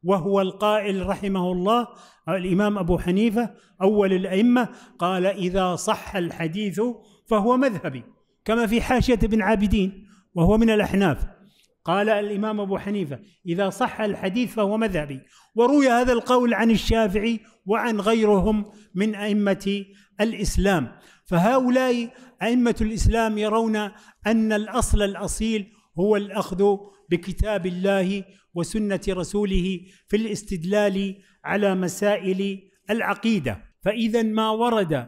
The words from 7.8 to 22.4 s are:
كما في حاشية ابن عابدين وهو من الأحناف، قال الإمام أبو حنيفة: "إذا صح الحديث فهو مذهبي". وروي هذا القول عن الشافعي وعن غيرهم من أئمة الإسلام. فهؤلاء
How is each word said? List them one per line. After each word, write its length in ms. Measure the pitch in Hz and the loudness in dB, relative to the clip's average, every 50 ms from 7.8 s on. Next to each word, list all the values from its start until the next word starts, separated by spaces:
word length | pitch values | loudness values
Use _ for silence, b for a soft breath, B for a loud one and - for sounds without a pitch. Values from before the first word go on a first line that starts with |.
| - 170 131 127 113 - - _ _ _ _ _ _ | -6 -8 -8 -8 -14 -16 -20 _ _ _ _ _ _
كما 220 | - 214 233 233 208 | -2 0 0 2 2
في 140 | 208 233 | 2 0
حاشية 380 | - - 262 247 - - 247 208 220 | 0 2 2 2 4 2 2 2 2
ابن 180 | 220 202 220 | 2 2 2
عابدين 680 | 196 190 226 214 202 208 185 220 190 190 - - b b b b b b _ | 2 2 2 2 2 2 2 2 2 0 -2 -8 b b b b b b _
وهو 220 | 180 165 175 208 220 | 2 4 4 6 6
من 120 | 226 226 | 4 4
الأحناف، 480 | 220 208 202 - - 196 202 185 135 - - - - _ - b b b b b _ _ _ | 4 2 2 2 2 2 2 2 2 0 -4 -6 -8 _ -20 b b b b b _ _ _
قال 240 | - 170 196 208 214 | -2 0 0 2 2
الإمام 500 | 220 208 208 208 208 196 208 220 214 208 | 2 0 0 -2 -4 -4 -4 -4 -4 -4
أبو 180 | 208 190 196 185 | -4 -4 -4 -4
حنيفة: 420 | - 196 202 208 185 143 139 - b b b b b | -4 -4 -4 -4 -4 -6 -8 -12 b b b b b
"إذا 240 | 185 170 175 202 190 | -6 -2 -2 -2 -2
صح 320 | 175 - 254 226 - - | -2 -2 -4 -4 -4 -4
الحديث 520 | 220 208 190 - - 190 185 233 247 208 - | -4 -4 -4 -4 -6 -4 -2 -2 -4 -2 -2
فهو 240 | 220 214 196 208 220 | -2 -2 0 0 0
مذهبي". 420 | 226 220 180 170 151 147 143 131 - b b b b b b | -2 -2 -2 -4 -6 -6 -10 -14 -14 b b b b b b
وروي 340 | 220 233 254 285 294 277 262 | 2 4 4 6 6 6 6
هذا 240 | 233 240 247 247 247 | 4 4 4 2 2
القول 400 | 233 240 - 254 254 247 240 233 | 0 2 2 2 2 4 2 0
عن 180 | 190 226 233 | 2 4 4
الشافعي 680 | 226 196 - - 226 226 226 208 180 214 202 233 233 220 b b b b b | 4 2 2 2 2 2 2 2 0 -2 -2 -2 -4 -4 b b b b b
وعن 340 | 185 208 226 208 240 226 208 | -2 -2 -2 0 -2 -2 -2
غيرهم 680 | 190 202 226 226 220 208 208 196 175 208 220 214 202 - B B B B B | 0 2 2 4 4 4 4 4 4 2 0 0 -2 -6 B B B B B
من 200 | 170 196 220 214 | -2 -2 -2 -2
أئمة 680 | 196 208 214 202 214 208 202 196 190 - 196 202 202 196 _ b b b b b _ | -4 -4 -2 0 0 2 0 0 0 -2 -4 -4 -4 -6 _ b b b b b _
الإسلام. 680 | 208 226 220 196 208 - - - 180 196 196 165 131 113 - - b b b b b | -2 -2 -2 -2 -4 -2 0 2 2 2 2 2 0 -4 -8 -16 b b b b b
فهؤلاء 840 | - 185 170 175 214 247 262 254 247 247 262 254 254 247 240 233 233 B B B B B B | -2 0 2 2 4 2 2 2 2 2 2 2 2 0 -2 -2 -6 B B B B B B